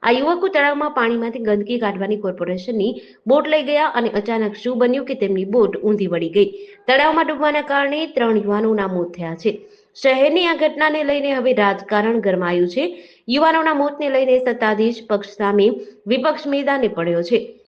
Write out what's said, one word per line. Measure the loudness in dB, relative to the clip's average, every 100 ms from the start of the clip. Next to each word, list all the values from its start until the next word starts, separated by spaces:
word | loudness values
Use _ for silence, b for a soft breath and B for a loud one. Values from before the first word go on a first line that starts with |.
| 2
આ | 2
યુવકો | 2 0 0 2
તળાવમાં | 2 0 -2 0
પાણીમાંથી | 0 0 -4 -4 -2
ગંદકી | 0 0 -2
કાઢવાની | -2 -4 -4 -2 -4
કોર્પોરેશનની | -6 -6 -6 -4 -2 -2 -4 B B 2
બોટ | 2 4
લઈ | 0 2
ગયા | 0 0 0
અને | -2 -2
અચાનક | -2 -2 -2 -4
શું | -6 0
બન્યું | 0 0 -4
કે | -4
તેમની | -2 -2 0 2
બોટ | 2 2
ઊંધી | 0 0 0 -2
વળી | -2 2
ગઈ. | 2 B B B 0
તળાવમાં | 2 4 2 0
ડૂબવાના | 0 0 0 0
કારણે | 0 0 -2 -4 -2
ત્રણ | 2 2
યુવાનોના | 0 0 0 0 0 -2
મોત | -4 -6
થયા | -8 -4
છે. | -4 -4 B B B -4
શહેરની | 0 4 4 4 0
આ | 2
ઘટનાને | 0 2 0 0 0
લઈને | 0 0 0
હવે | 0 2
રાજકારણ | 2 0 -2 0 0 0 0
ગરમાયું | 0 0 0 0 0
છે. | -4 B B B -4 2
યુવાનોના | 2 2 2 0 -2
મોતને | -2 -2 0
લઈને | 4 2
સત્તાધીશ | 2 0 0 2 0 0 -4
પક્ષ | -4 -4 -4
સામે | 0 4 4 2 B B -2
વિપક્ષ | 0 0 -2 -2
મેદાને | -2 0 0 0 -2
પડ્યો | -2 -2 0
છે. | 0 -2 -16